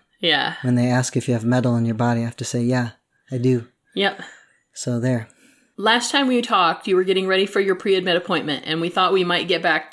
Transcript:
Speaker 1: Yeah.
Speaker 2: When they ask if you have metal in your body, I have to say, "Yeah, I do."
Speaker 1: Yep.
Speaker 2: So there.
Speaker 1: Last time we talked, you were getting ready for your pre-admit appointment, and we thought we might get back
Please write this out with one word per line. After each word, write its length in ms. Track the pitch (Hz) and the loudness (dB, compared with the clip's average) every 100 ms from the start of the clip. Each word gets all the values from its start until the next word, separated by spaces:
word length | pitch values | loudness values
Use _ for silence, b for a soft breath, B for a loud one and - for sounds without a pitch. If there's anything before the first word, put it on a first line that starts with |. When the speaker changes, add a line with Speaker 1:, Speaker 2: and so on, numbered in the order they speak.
| _ - | _ -4
Speaker 1:
Yeah. 360 | 170 147 131 - | 0 2 0 -4
Speaker 2:
When 140 | 127 123 | 0 2
they 140 | 123 | 2
ask 260 | 123 123 131 | 2 0 -2
if 100 | - | 0
you 60 | |
have 100 | 120 | 0
metal 320 | 113 127 123 120 | 2 2 2 2
in 100 | 117 | 0
your 100 | 110 | 0
body, 260 | 120 117 | 0 0
I 40 | 117 | -2
have 120 | - | -6
to 80 | 120 | -6
say, 160 | 123 | -2
"Yeah, 300 | 120 127 120 - _ _ - | 0 0 -2 -8 _ _ -10
I 80 | 131 | -2
do." 260 | 127 123 117 _ _ - | 0 0 -2 _ _ -2
Speaker 1:
Yep. 260 | 196 - B B B B B | -2 -4 B B B B B
Speaker 2:
So 260 | - - 120 | -10 -4 -2
there. 300 | 123 123 110 b b b b - | 0 -2 -4 b b b b -4
Speaker 1:
Last 360 | 208 240 240 | 0 0 0
time 160 | 285 269 | 0 2
we 160 | 247 | 0
talked, 440 | 233 214 170 180 - | 0 2 2 0 0
you 80 | 185 | 2
were 80 | |
getting 220 | 185 190 190 | 2 0 2
ready 220 | 190 202 | 0 2
for 140 | 196 | 0
your 140 | 196 185 | 0 0
pre-admit 400 | 214 190 185 175 | 0 0 2 0
appointment, 480 | 175 170 151 135 - | 0 -4 -2 -6 -4
and 120 | 160 | -4
we 100 | 170 | -2
thought 220 | 175 185 | 0 2
we 120 | 190 | 2
might 240 | 175 175 170 | 2 0 0
get 160 | 175 | 0
back 260 | 175 156 - | 2 0 -2